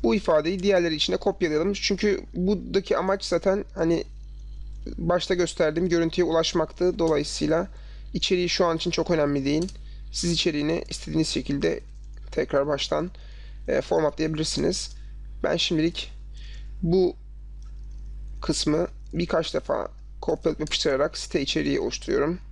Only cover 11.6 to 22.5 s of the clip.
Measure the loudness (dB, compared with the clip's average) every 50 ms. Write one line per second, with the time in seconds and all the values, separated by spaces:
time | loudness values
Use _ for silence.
11.6 | 2 0 0 0 -6 -12 -16 -14 -14 -14 -14 -14 -12 -6 -2 -2 -2 2 2 2
12.6 | 2 2 0 -2 0 0 0 0 0 -2 -6 -12 -16 -16 -14 -14 -14 -14 -12 -12
13.6 | -4 0 0 0 2 2 2 4 4 2 2 0 -2 -2 0 -2 -2 -2 0 0
14.6 | 0 0 0 0 -4 -8 -10 -12 -14 -12 -12 -12 -12 -12 -10 -4 0 0 2 2
15.6 | 2 2 2 2 2 2 0 -2 -10 -10 -12 -14 -14 -14 -14 -14 -12 -12 -12 -12
16.6 | -12 -12 -8 -4 0 4 4 6 4 4 2 -2 -14 -16 -16 -16 -14 -14 -14 -14
17.6 | -14 -12 -12 -12 -12 -12 -12 -12 -10 -10 -10 -10 -10 -10 -10 -8 -4 -2 -2 0
18.6 | 2 2 2 2 0 -2 -4 -12 -14 -8 -2 -2 0 2 2 0 0 0 -2 -4
19.6 | 0 0 -2 -2 -2 -6 -8 -12 -16 -14 -12 -6 -2 -2 -2 0 2 0 0 0
20.6 | -4 -4 -2 0 2 2 2 2 2 0 -2 -6 -10 -2 -2 -2 0 2 0 0
21.6 | 2 2 0 0 0 -2 -4 -6 -4 0 0 2 2 2 0 -4 -6 -14